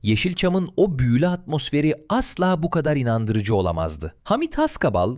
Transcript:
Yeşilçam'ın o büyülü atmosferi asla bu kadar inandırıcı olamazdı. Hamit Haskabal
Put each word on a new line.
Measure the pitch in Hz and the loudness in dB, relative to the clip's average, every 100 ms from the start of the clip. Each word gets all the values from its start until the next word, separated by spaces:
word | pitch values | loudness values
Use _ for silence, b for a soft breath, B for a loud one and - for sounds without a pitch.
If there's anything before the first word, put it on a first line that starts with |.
Yeşilçam'ın | 107 110 185 175 185 185 175 - | 0 0 0 0 0 0 -2 0
o | 196 131 | 0 2
büyülü | 123 123 175 | 2 2 2
atmosferi | 180 - 151 - 147 151 - - | -2 -4 -6 -2 0 0 -2 -2
asla | 233 - - 185 175 | -2 -2 0 0 0
bu | 170 | 0
kadar | 170 147 143 | 0 0 0
inandırıcı | 120 113 110 110 104 104 | 0 0 0 0 2 2
olamazdı. | 90 82 80 80 80 - | 2 -2 -4 -6 -10 -8
Hamit | - 233 330 - | -2 -2 0 0
Haskabal | 311 - 143 95 95 | -2 0 0 2 0